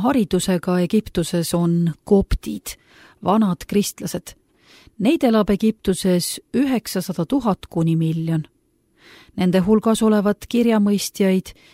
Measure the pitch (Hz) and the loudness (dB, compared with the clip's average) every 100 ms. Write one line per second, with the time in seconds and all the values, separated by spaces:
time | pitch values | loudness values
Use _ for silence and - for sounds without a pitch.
0 | 233 277 185 185 - 180 - 180 175 214 | 0 0 0 -2 0 -2 0 0 2 0
1 | - - 160 175 165 170 170 170 170 - | -2 -4 -2 -2 -2 0 2 2 0 -4
2 | - 202 190 - 226 208 - - _ - | 0 2 2 -2 -4 -10 -10 -16 _ -20
3 | - _ 175 220 202 175 - 202 - - | -20 _ -2 0 0 -2 -4 -2 -2 -6
4 | 175 - - - _ _ _ - - - | -10 -10 -12 -20 _ _ _ -20 -18 -4
5 | 208 330 262 220 208 196 220 - - 180 | 0 2 2 2 2 0 0 0 -4 -2
6 | 190 180 - - - 233 269 240 - 190 | 0 0 0 -8 -6 -2 0 -2 -4 -6
7 | 185 175 165 269 226 180 - 202 165 165 | -4 -4 -2 0 0 -2 -4 -2 0 2
8 | 160 165 165 160 147 _ _ _ _ _ | 0 -2 -2 -4 -6 _ _ _ _ _
9 | - - - - 180 185 180 214 226 220 | -20 -20 -12 -2 0 2 4 2 2 2
10 | 220 214 202 202 - 240 233 220 202 202 | 2 2 0 -2 -2 0 2 2 2 0
11 | - - 190 190 - - _ | -2 0 2 2 -2 -14 _